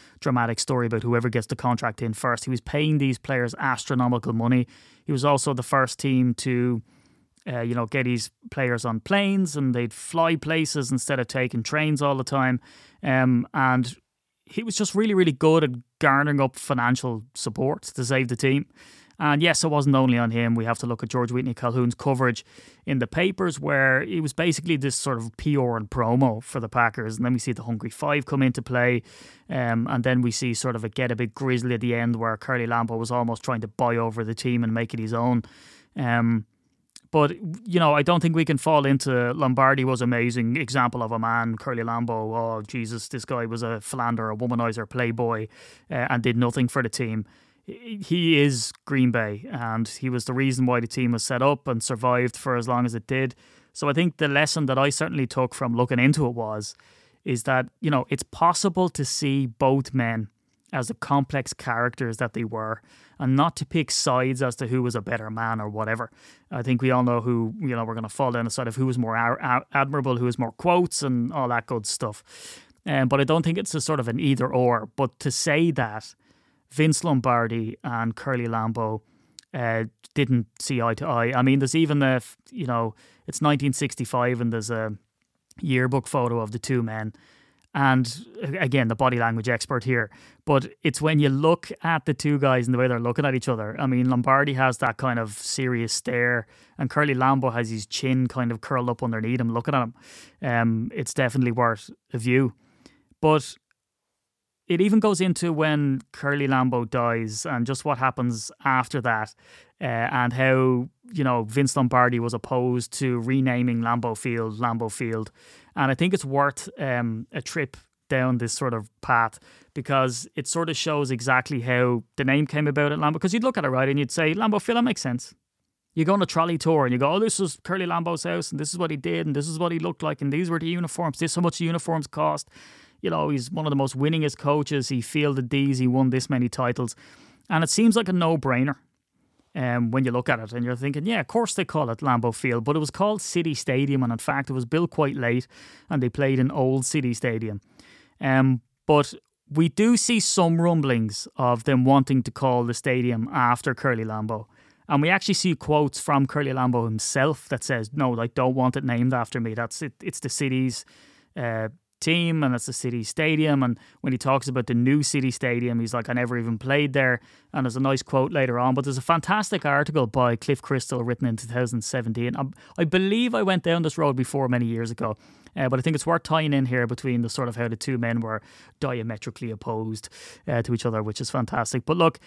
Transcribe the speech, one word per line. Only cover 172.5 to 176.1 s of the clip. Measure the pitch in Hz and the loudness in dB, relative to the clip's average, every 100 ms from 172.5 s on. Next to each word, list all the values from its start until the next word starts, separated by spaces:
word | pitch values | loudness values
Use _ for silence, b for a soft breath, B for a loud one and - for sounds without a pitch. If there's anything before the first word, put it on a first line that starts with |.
| - B B | -8 B B
I | |
believe | 165 185 190 220 240 | 0 2 2 2 0
I | 226 | 0
went | 196 180 | 2 2
down | 170 170 | 2 2
this | 160 165 | 0 0
road | 147 127 | 0 0
before | 123 143 131 | -2 -2 0
many | 123 117 | 0 0
years | 113 117 | -2 -6
ago, | 117 113 107 B B B B | -4 -6 -6 B B B B
uh, | 131 | 0
but | 131 | 0
I | |
think | 147 156 | 0 0
it's | |
worth | 160 | 0